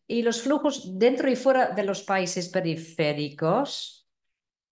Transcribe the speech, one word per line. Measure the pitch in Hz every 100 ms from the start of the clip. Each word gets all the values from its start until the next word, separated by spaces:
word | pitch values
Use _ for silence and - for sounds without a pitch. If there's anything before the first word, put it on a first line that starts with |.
| -
Y | 233
los | 233 226
flujos | 269 294 302 - 185 190
dentro | 240 277 277
y | 233
fuera | 269 254 240
de | 196
los | 196 190
países | - 190 175 185 175
periféricos | 190 165 160 - - 151 147 147 147 160 220 285 - - - _ _ _ _ _ _ _